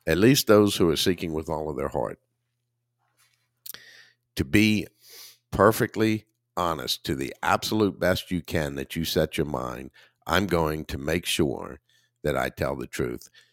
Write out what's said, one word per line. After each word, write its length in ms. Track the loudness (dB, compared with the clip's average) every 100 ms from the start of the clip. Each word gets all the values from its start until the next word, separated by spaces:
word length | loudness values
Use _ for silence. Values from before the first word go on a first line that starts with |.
| -2
at 120 | 4
least 280 | 6 6 6
those 300 | 6 6 4
who 140 | 2
are 60 | 2
seeking 360 | 0 0 -4
with 160 | -6 -6
all 220 | -6 -6
of 60 | -6
their 120 | -4
heart, 300 | -4 -6 -8 _ _ _ _ _ _ _ _ _ _ _ _ _ _ -18 -18 -20 -20 -20 _ _ -6
to 80 |
be 420 | 0 4 4 2 -2 _ -20 -20 -20 -20 _
perfectly 760 | 6 6 6 0 0 0 0 -6 _ _ -2
honest 480 | -2 -2 -4 -6
to 100 | -4
the 200 | -6 -6 -6
absolute 560 | -2 0 0 0 0 0
best 320 | -2 -2 -2
you 100 | -6
can, 340 | -4 -4 -4
that 200 | -6 -8
you 100 | -6
set 320 | -2 0 0 -2
your 100 | -4
mind, 440 | -4 -8 -10 -14 -18 _ _ -2
"I'm 200 | 0 0
going 380 | 0 0 -2 -8
to 120 | -8
make 280 | -4 -4 -2
sure 540 | 0 0 -2 -10 -16 _ _ _ _
that 140 | -4 -2
I 140 | -4
tell 260 | -4 -6 -6
the 100 | -8
truth." 440 | -6 -6 -6 -14 -20 _